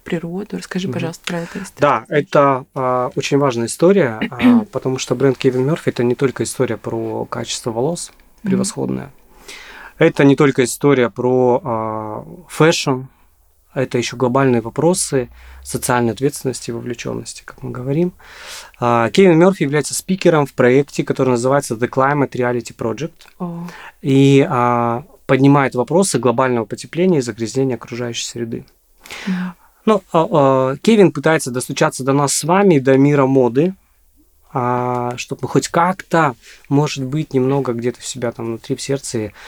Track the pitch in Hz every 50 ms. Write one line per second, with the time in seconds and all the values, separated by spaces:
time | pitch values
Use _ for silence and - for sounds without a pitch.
0 | - - 185 165 170 170 175 190 214 - 190 185 180 - - 185 185 185 123 -
1 | - 160 170 - - - 180 170 170 - - 196 190 - - - 143 147 131 110
2 | 113 - 165 147 165 - - 156 139 139 135 127 139 - - 143 131 127 127 127
3 | 123 131 - - - - 147 139 143 139 120 117 117 113 - - 165 180 196 202
4 | 156 123 110 110 - - 131 - - 254 247 226 214 - - 131 - 135 131 131
5 | - - 131 123 135 139 123 - - 135 123 127 131 139 165 - - 131 - -
6 | 120 120 123 - 143 127 - - 117 - - - 131 113 113 - - 117 117 113
7 | 110 113 110 113 117 - - 117 117 - - - - 127 110 113 127 156 175 165
8 | - - - _ - _ _ _ - 196 190 190 190 196 - 139 135 131 131 131
9 | 135 135 - _ _ _ _ - - - - - - - - - - - - -
10 | 151 165 156 - 151 139 139 - 156 139 131 - 127 117 - - - 143 143 127
11 | 120 110 - - 123 123 127 127 127 123 120 135 - 139 113 110 110 110 110 110
12 | 107 107 107 117 - - - - - - - - 156 160 170 - - 151 135 127
13 | 135 - _ _ _ _ _ _ _ _ _ _ _ _ - 147 131 127 - 123
14 | 117 - 120 117 127 123 123 135 135 131 123 117 110 117 - - 139 165 185 185
15 | - - 147 131 123 - - - - - - - - - - 120 - - 123 123
16 | 120 117 107 - 131 147 143 - - 135 120 - - - 117 117 120 120 120 -
17 | - 123 117 117 117 - - - - - - - 135 127 120 123 123 131 143 160
18 | 175 180 - - - - - - - - - - - - _ - 123 120 120 117
19 | 117 110 - 185 196 185 165 160 175 196 190 - 165 139 143 151 139 - - -
20 | - - 190 190 - - 165 151 139 - - - 123 123 127 139 143 - - -
21 | - - 139 - 135 127 127 117 120 131 135 143 143 - 120 110 123 120 - 131
22 | 131 139 147 147 135 123 - 123 123 123 123 120 113 - - - 123 113 110 110
23 | 147 165 - _ - - _ - 180 175 170 170 170 175 - - - - - _
24 | - 143 135 135 139 139 139 135 139 185 151 123 123 123 120 120 120 117 117 123
25 | 147 - _ _ _ - 139 131 135 139 143 147 135 123 123 123 120 - 147 180
26 | 196 - - 127 117 127 117 120 131 127 123 117 110 - - - - 120 - 156
27 | 180 190 175 143 123 120 104 110 113 107 104 131 135 131 123 117 - - 117 117
28 | 123 120 117 - - - - 120 117 113 120 127 131 _ _ _ _ _ _ _
29 | - - - - - 202 190 180 180 185 175 _ _ _ _ _ - 220 214 196
30 | - _ - 170 160 - 214 151 139 135 135 131 131 131 139 143 - 214 233 208
31 | 196 156 - 143 135 160 160 156 - 131 120 127 - - 139 - 165 156 - -
32 | 127 135 135 143 143 135 - - - 147 175 196 202 196 170 139 127 135 135 135
33 | 139 147 147 143 135 131 135 135 127 120 113 131 160 185 190 - _ _ _ _
34 | _ _ _ _ _ _ _ _ _ _ - 139 123 123 123 123 123 123 123 123
35 | 120 123 123 120 - - 139 - - - - 139 - - - 175 170 180 190 -
36 | - - - 165 160 143 117 - _ - - - _ - 139 143 151 143 - 139
37 | 131 127 135 156 156 - - 131 127 131 139 139 131 127 117 117 117 123 117 -
38 | - - - 127 120 117 113 - 113 117 113 113 - - - - - - 139 135
39 | - - - 113 107 101 - - -